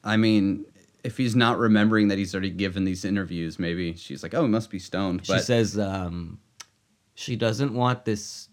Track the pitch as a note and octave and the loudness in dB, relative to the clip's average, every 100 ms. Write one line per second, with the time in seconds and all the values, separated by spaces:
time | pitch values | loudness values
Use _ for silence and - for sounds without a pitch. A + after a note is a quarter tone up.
0 | G#2 A2 A2 G#2+ G2 F#2+ - _ _ _ | 2 2 4 4 4 0 -6 _ _ _
1 | B2 - B2 A2+ A#2 G2+ A2+ G#2 G#2+ A2 | -10 -2 2 4 4 4 4 6 6 4
2 | G#2 G2 F#2+ F#2+ F#2+ F2 G2 F#2 F#2+ F2+ | 4 2 -2 -4 -4 -2 -2 0 -2 -2
3 | F#2 G2+ F2+ F2 E2 - E2+ E2+ F2 E2+ | -2 -2 -2 -6 -6 -4 -4 -2 -4 -8
4 | - C#2 E2 D3 C#3+ A2 - F#2+ - F2+ | -12 -12 -6 -2 0 0 -2 -12 -6 -4
5 | G2 F2+ F2 F#2 F2+ A#2 G#2+ G2+ G2 F#2+ | -2 -4 0 0 2 2 2 0 -2 -4
6 | F2+ F2 E2 - _ _ - _ _ _ | -6 -8 -10 -14 _ _ -20 _ _ _
7 | _ - - A#2 A2+ A2 C#3 A#2 B2 B2 | _ -14 -8 -2 0 0 -2 2 2 2
8 | - G#2 - - - | -2 -4 -6 -16 -18